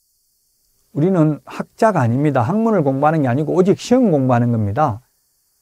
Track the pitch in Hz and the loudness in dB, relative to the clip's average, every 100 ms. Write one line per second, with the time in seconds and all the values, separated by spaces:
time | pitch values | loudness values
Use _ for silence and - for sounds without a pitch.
0 | _ _ _ _ _ _ _ _ _ 156 | _ _ _ _ _ _ _ _ _ -2
1 | 180 185 156 143 - - - - 220 180 | 0 2 0 -2 -8 -12 -12 -2 0 2
2 | 117 127 151 135 113 214 226 202 135 135 | 0 0 0 0 0 -2 0 0 0 0
3 | 147 160 131 127 147 165 180 - - 254 | 0 0 0 -2 0 0 2 0 0 2
4 | 226 147 131 120 120 113 104 117 151 104 | 2 2 2 2 2 0 -2 -2 -2 -4
5 | - _ _ _ _ _ | -12 _ _ _ _ _